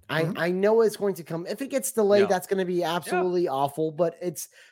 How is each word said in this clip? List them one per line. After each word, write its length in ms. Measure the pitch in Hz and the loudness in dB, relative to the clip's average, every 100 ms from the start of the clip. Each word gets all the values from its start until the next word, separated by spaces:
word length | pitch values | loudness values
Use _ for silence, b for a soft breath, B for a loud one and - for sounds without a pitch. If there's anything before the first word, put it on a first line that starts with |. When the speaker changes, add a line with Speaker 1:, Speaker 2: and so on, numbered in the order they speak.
| - | -4
Speaker 1:
I, 140 | 151 | -2
Speaker 2:
Mm-hmm. 160 | 160 220 | 0 0
Speaker 1:
I 120 | 170 | -2
know 300 | 185 202 226 | 2 4 4
it's 140 | 220 214 | 2 0
going 200 | 202 170 | -4 -4
to 80 | |
come. 220 | 156 165 175 | -6 -8 -6
If 140 | 214 | -8
it 60 | 269 | -6
gets 220 | 269 - | -4 -4
delayed, 300 | - 202 202 | 0 4 6
Speaker 3:
Yeah. 40 | 202 | 6
Speaker 1:
that's 200 | 180 - | 2 0
gonna 180 | 190 180 | -2 0
be 100 | 175 | 0
Speaker 3:
Yeah. 200 | 165 175 | 0 -2
Speaker 1:
absolutely 520 | 202 180 180 180 170 | -2 -2 0 0 0
awful, 440 | 135 139 160 160 | 0 -2 0 -2
but 240 | 151 165 - | 0 -2 -2
it's, 280 | 180 160 - b b | -8 -8 -12 b b